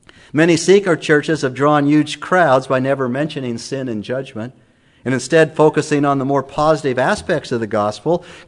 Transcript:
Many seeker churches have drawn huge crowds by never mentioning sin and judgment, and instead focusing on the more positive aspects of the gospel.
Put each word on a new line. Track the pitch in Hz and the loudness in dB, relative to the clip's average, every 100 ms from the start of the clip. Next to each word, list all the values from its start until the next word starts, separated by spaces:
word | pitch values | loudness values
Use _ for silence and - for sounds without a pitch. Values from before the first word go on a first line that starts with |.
| _ - - | _ -20 -6
Many | 143 170 160 | 0 2 2
seeker | - 202 196 160 | 4 4 4 -2
churches | - 147 143 151 | 2 2 2 -2
have | 135 123 | -2 0
drawn | 143 147 143 | 2 2 4
huge | 151 147 - | 2 2 -4
crowds | - 180 160 131 127 | -2 2 4 2 2
by | 131 | -2
never | 135 139 127 | 0 -2 -2
mentioning | 131 156 143 127 117 | -4 -6 -6 -8 -8
sin | - 135 131 | -8 -8 -6
and | 107 | -8
judgment, | 101 131 135 110 123 - _ _ _ _ 123 | -6 -8 -8 -10 -12 -14 _ _ _ _ -4
and | |
instead | 127 127 160 156 | -4 2 4 4
focusing | - 156 151 143 147 147 | 4 2 2 0 0 0
on | 139 | 0
the | 131 | 0
more | 139 | -2
positive | 131 - 151 151 143 123 | -2 -2 0 0 0 -2
aspects | 143 208 - 156 - | 0 -2 -2 -4 -2
of | 120 | -6
the | 110 | -2
gospel. | 107 104 - 151 170 - - | -2 -2 -4 -2 -4 -4 -18